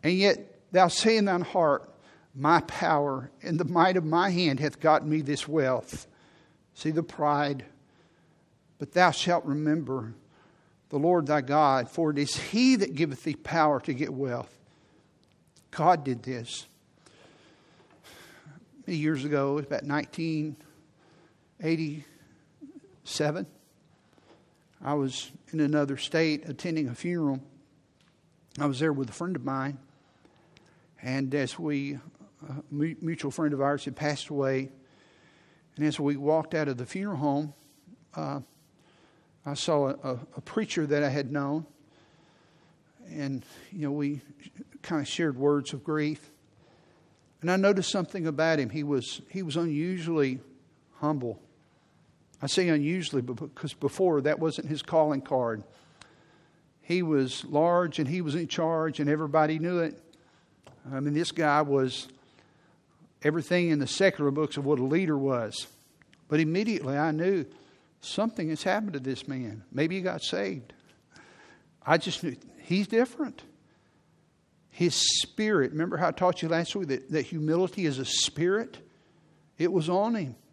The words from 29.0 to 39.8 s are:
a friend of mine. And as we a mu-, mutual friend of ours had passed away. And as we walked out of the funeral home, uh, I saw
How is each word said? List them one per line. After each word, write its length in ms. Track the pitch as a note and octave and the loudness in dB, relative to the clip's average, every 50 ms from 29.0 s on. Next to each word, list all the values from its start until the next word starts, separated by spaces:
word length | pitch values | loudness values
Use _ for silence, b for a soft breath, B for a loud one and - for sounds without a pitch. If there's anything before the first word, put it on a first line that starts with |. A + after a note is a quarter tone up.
| C3+ A2+ | -4 -6
a 60 | - | -6
friend 200 | - E3+ F#3 F#3 | -8 -6 -6 -6
of 80 | B2+ B2 | -6 -4
mine. 340 | C3+ C3+ C3+ C3 C#3 C#3+ C3 - _ b b b b b b b b b b b b b b b b b b b b b - | -4 -4 -4 -4 -6 -8 -10 -16 _ b b b b b b b b b b b b b b b b b b b b b -10
And 320 | - B2+ C3 C3+ C#3 C3 C#3 | -6 -4 -2 -2 -2 -2 -2
as 240 | C#3+ C3+ B2 - - | -2 -2 -2 -4 -6
we 400 | E3 D3+ D3 C#3 C#3 C#3 C#3+ B2 - - _ _ - - _ _ D#3 D3+ | -4 -4 -4 -4 -4 -6 -8 -10 -12 -18 _ _ -20 -20 _ _ -16 -14
a 60 | C3+ D3 - - | -12 -14 -12 -8
mu-, 240 | C#3+ C#3+ D3+ E3 E3 - | -4 -2 -2 -2 -4 -6
mutual 300 | E3+ D#3+ E3 - - C#3 | -6 -6 -6 -4 -6 -6
friend 240 | - - D#3+ D3 D3 | -4 -2 -2 -2 0
of 60 | C3+ | 0
ours 240 | C#3 C#3 D3 C#3 - | 0 0 0 -2 -4
had 120 | D3 C3+ | -10 -8
passed 320 | - D3+ D3 D3 C#3 - - | -4 -2 -2 -2 -4 -8 -6
away. 420 | D#3 C#3 C3+ C3+ C3+ C3 C3+ C3+ - - b b b b b b b b b b b b b b b b b b _ | -4 -2 0 0 0 -2 -4 -6 -14 -20 b b b b b b b b b b b b b b b b b b _
And 80 | - D3 | -2 0
as 140 | D3+ C#3+ - | 0 0 0
we 160 | D3 C#3+ D3 | 0 0 0
walked 380 | C3+ C#3+ D3 D#3 D#3+ D3+ D#3 F3+ | 0 2 2 2 2 0 0 -2
out 140 | D#3 D3+ C#3 | -2 -2 -2
of 80 | C3 | -4
the 100 | A#2+ B2 | -6 -8
funeral 300 | - - F#3+ G3 G#3 F#3+ | -8 -6 -6 -4 -4 -4
home, 380 | C3 D3+ D3 C#3 C#3+ D3+ D3 C#3+ _ _ _ _ _ _ - - _ _ _ - | -2 0 0 0 0 -2 -4 -10 _ _ _ _ _ _ -20 -20 _ _ _ -10
uh, 260 | E3 D#3 C#3+ C#3+ C#3+ - _ _ _ _ _ _ b b b b b b b b b b b b b _ | -8 -8 -6 -6 -8 -10 _ _ _ _ _ _ b b b b b b b b b b b b b _
I 100 | C#3+ C#3+ | -10 -8
saw 340 | - - - D#3+ D3 | -4 0 2 2 2